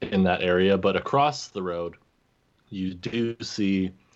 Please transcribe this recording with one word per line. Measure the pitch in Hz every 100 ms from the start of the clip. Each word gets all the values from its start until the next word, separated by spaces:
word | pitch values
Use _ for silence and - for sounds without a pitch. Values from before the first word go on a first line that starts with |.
in | - 98
that | 92 90
area. | 90 90 98 95
But | 98 92
across | - 139 147 139 -
the | 101
road, | 92 85 85 - _ _ _ _ _ _ -
you | 95 92
do | 87 - 117 117 117
see, | - - 98 95 92 - _